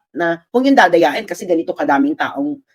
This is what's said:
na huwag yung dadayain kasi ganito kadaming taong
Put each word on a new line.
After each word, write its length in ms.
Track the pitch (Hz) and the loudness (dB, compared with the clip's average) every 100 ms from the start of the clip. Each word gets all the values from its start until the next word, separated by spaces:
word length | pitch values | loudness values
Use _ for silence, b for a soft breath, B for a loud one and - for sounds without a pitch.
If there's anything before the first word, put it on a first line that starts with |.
| _ | _
na 320 | 143 170 170 _ | -4 -4 -4 _
huwag 160 | 240 269 | 0 2
yung 100 | 254 | 4
dadayain 460 | 185 170 185 214 | 4 4 2 0
kasi 200 | 220 165 185 | -8 -8 -2
ganito 260 | 165 170 - | -2 -2 -6
kadaming 400 | 147 139 139 156 | 0 0 0 -2
taong 400 | 135 - 147 143 _ | -6 -6 -8 -8 _